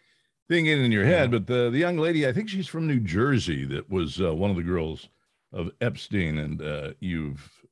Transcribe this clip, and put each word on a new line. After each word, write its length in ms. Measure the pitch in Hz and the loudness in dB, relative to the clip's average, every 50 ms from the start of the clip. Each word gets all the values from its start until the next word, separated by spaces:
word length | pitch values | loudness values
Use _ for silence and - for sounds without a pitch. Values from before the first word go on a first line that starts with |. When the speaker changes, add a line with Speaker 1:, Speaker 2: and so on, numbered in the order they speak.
| _ _ _ _ _ _ _ _ _ _ | _ _ _ _ _ _ _ _ _ _
Speaker 1:
thinking 340 | 170 175 160 156 151 143 131 | 0 2 4 4 4 4 4
in 80 | 120 | 4
your 140 | 113 104 98 | 4 4 6
head, 260 | 131 180 170 143 120 | 6 6 6 4 4
Speaker 2:
Yeah. 80 | 120 113 | 2 0
Speaker 1:
but 80 | 95 | 0
the, 220 | 117 123 123 120 120 | 0 0 2 2 2
the 80 | 117 139 | 2 2
young 200 | 170 175 180 160 | 0 0 0 0
lady, 280 | 156 170 175 156 147 | 0 0 2 2 2
I 60 | 131 120 | 2 0
think 160 | 156 220 220 | 0 -4 -4
she's 180 | 196 196 175 | -4 -6 -6
from 200 | - - 165 165 | -6 -6 -4 -2
New 140 | 156 143 123 | 0 2 0
Jersey, 680 | 113 90 80 101 120 143 139 113 - 90 80 69 67 | 0 0 0 2 2 4 2 2 2 0 -4 -4 -4
that 240 | 67 69 - - - | -4 -6 -6 -6 -4
was, 280 | 98 95 85 73 67 87 | -2 -2 -2 -2 -2 -2
uh, 160 | 92 85 78 | 0 0 0
one 140 | 80 95 101 | 0 0 0
of 60 | 98 | 0
the 60 | 87 85 | 0 -2
girls 480 | 85 90 87 80 78 78 69 - - _ _ _ _ _ _ _ _ - | -2 -2 -2 -2 -4 -6 -10 -12 -20 _ _ _ _ _ _ _ _ -10
of 180 | 92 85 87 - _ 117 | -8 -8 -8 -6 _ -4
Epstein, 560 | 123 - - - - 107 101 90 80 78 76 | -4 -4 -6 -10 -4 -2 0 0 0 -2 -2
and, 240 | 76 76 76 - 76 | -4 -4 -6 -6 -6
uh, 300 | 76 73 73 71 - - - | -6 -6 -6 -8 -10 -10 -8
you've, 500 | - 92 87 82 78 73 69 71 - - _ _ _ - | -6 -4 -4 -4 -4 -6 -8 -10 -14 -20 _ _ _ -20